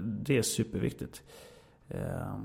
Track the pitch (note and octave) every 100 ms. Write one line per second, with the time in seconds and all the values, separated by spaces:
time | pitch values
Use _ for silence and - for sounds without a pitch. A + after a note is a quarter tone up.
0 | A2 G#2 - C3 G#2+ - A2 F#2 - -
1 | - - - - - - - - - -
2 | F2+ F2+ F2+ G2+